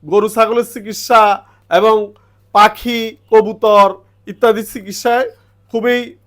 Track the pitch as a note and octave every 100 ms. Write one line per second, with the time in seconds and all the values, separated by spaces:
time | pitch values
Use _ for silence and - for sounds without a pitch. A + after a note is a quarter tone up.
0 | D3+ G3 G#3 G#3+ A3+ A3+ A#3+ - G#3 G#3+
1 | - A#3+ G#3+ G3 _ _ _ E3+ G#3+ A3
2 | G#3 _ _ _ _ - - D#4 B3 A#3
3 | A3+ - _ A3 G#3 G#3+ A3 G#3 G3 F#3+
4 | _ _ - G3 A#3 G#3 G#3+ A#3+ F#3+ G3
5 | A#3+ A#3+ C4 - _ _ _ A3+ A#3 B3
6 | A#3+ -